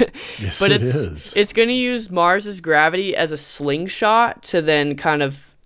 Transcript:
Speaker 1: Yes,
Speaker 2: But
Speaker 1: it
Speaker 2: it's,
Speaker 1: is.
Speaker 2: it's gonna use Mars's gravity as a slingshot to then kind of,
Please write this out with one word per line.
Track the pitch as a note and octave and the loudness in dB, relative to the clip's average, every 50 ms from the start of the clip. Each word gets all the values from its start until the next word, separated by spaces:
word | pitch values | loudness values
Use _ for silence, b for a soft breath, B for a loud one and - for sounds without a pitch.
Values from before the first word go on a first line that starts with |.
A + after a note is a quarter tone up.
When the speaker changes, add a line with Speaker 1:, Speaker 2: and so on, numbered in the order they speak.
| A#3 - B B B B B B | 0 -2 B B B B B B
Speaker 1:
Yes, | G#2 F#2+ - - | -8 -6 -2 0
Speaker 2:
But | F#3+ G3+ | 2 2
Speaker 1:
it | G#2 G#2 | 4 2
Speaker 2:
it's, | A2+ B2 B2+ | 2 0 0
Speaker 1:
is. | D3+ C3 F2+ E2 D2+ - - - | 0 -2 -4 -6 -8 -10 -4 0
Speaker 2:
it's | - G#3 G3+ - | 0 0 2 2
gonna | G#3+ A3+ A#3 B3 | 2 2 2 2
use | B3+ B3 B3 B3 A#3+ A3 G3+ | 0 0 0 -2 -4 -6 -4
Mars's | F3+ F3 E3+ F3 F3+ G3+ G3+ G#3 G3+ F#3 | 0 2 2 4 2 2 0 -6 -10 -8
gravity | E3 E3 D#3 D3+ D3+ D#3+ E3 F#3 G3 G3 F3 | -2 2 4 4 4 4 2 0 -2 -2 -2
as | - D#3+ D#3+ D#3 | -2 -2 -2 -2
a | D3 | -6
slingshot | D3 - - - C#3+ C#3+ C#3+ D3+ F3 F#3+ - - A3+ G#3 A3 A3+ A#3+ A#3 - - - | -8 -10 -8 -6 -4 -2 -2 -2 -4 -6 -4 -2 2 2 4 4 2 2 -2 -6 -8
to | - - F3+ | -4 -2 0
then | D#3+ D#3 D#3 D3 C#3+ D3 C#3+ | 2 2 2 2 2 0 -2
kind | C#3+ - E3 D3+ D3 | -2 0 0 0 2
of, | D3 C#3 C#3 - - - _ _ _ | 0 -2 -4 -6 -14 -20 _ _ _